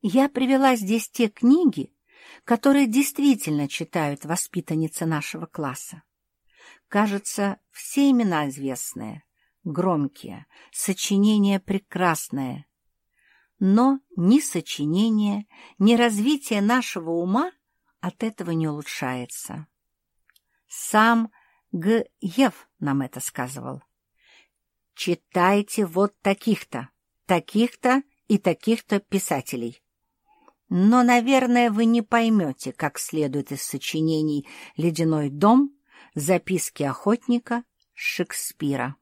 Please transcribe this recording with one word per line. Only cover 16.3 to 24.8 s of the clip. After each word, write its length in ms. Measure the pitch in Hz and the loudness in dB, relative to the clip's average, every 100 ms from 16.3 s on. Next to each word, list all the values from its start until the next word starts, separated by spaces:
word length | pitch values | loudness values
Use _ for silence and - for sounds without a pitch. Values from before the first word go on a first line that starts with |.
| 294 - 214 | 0 -2 0
нашего 500 | 202 247 240 - 165 | 2 0 -2 -8 -4
ума 420 | 170 175 202 349 - _ _ _ _ | -2 0 0 -2 -6 _ _ _ _
от 220 | 180 - | -10 -6
этого 280 | 226 214 170 | -8 -6 -4
не 180 | 165 160 | -2 -2
улучшается. 1000 | 147 147 - 131 127 123 - - - 156 _ _ _ _ _ _ _ _ _ _ | -4 -10 -8 -6 -6 -8 -14 -14 -14 -16 _ _ _ _ _ _ _ _ _ _
Сам 640 | - - 214 220 233 226 _ _ _ _ | -14 -2 2 4 4 0 _ _ _ _
Г-ев 960 | 180 170 226 - _ 185 165 262 - - _ | -6 0 0 -2 _ -8 0 0 0 -20 _
нам 220 | 147 139 | -4 -2
это 200 | 127 - | -4 -8
сказывал. 640 | - - 123 135 127 131 _ _ _ _ _ _ _ _ _ _ | -12 -8 -8 -8 -12 -14 _ _ _ _ _ _ _ _ _ _